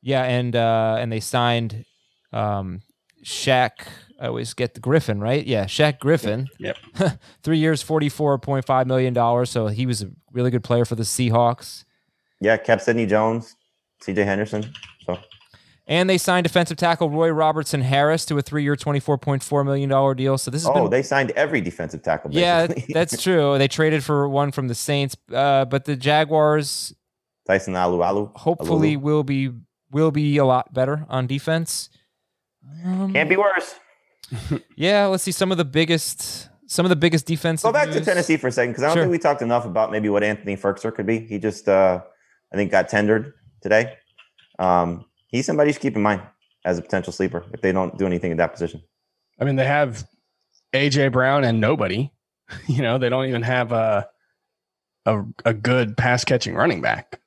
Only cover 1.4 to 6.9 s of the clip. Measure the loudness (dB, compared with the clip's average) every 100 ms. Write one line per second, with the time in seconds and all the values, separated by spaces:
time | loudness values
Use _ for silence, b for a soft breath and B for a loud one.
1.4 | 2 0 -2 -8 -16 _ _ _ _ -6
2.4 | -2 -2 -6 -10 -16 _ _ _ -14 -6
3.4 | 0 2 2 -2 -20 -20 -20 _ -6 -6
4.4 | -8 -4 -6 -4 0 0 2 -4 -2 -2
5.4 | 0 -2 -2 2 0 2 0 0 0 -4
6.4 | -6 _ -12 -12 -14